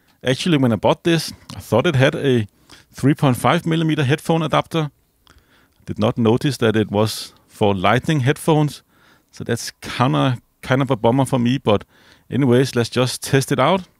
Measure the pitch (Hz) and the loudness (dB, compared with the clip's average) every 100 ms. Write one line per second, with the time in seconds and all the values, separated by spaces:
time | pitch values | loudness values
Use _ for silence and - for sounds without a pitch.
0 | _ _ - 131 185 151 131 107 120 160 | _ _ -4 -2 0 0 2 0 0 0
1 | 175 170 - - - - - 110 160 131 | 0 0 -2 -14 -18 -14 0 0 2 2
2 | 135 156 139 123 104 _ _ - _ - | 2 2 0 0 0 _ _ -20 _ -2
3 | 131 151 143 120 123 165 165 160 160 151 | 0 2 2 2 2 0 0 -2 0 0
4 | 131 151 - 165 151 147 - 165 151 _ | 0 -2 0 -2 0 -2 -2 -4 -6 _
5 | _ _ _ _ _ _ _ _ - 101 | _ _ _ _ _ _ _ _ -12 -2
6 | 107 127 113 123 147 127 113 107 104 101 | -2 2 2 2 0 0 0 0 0 0
7 | 110 - - _ _ - 107 101 95 120 | -2 -2 -14 _ _ -2 0 2 2 0
8 | - 156 123 151 - 151 151 - _ _ | 0 -2 0 -2 0 0 0 -4 _ _
9 | _ _ _ - 110 117 - - - - | _ _ _ -14 -6 -6 -6 -14 -10 -2
10 | 131 151 139 123 _ _ - 131 131 120 | 0 2 0 -2 _ _ -2 0 0 0
11 | 117 135 131 131 120 131 - 101 - _ | 2 2 0 0 0 0 0 0 -2 _
12 | _ _ - 107 139 120 135 120 117 123 | _ _ -8 -2 2 2 2 -2 -2 -2
13 | 123 - - 135 131 131 135 190 180 _ | -4 -4 -2 -2 0 0 0 0 -4 _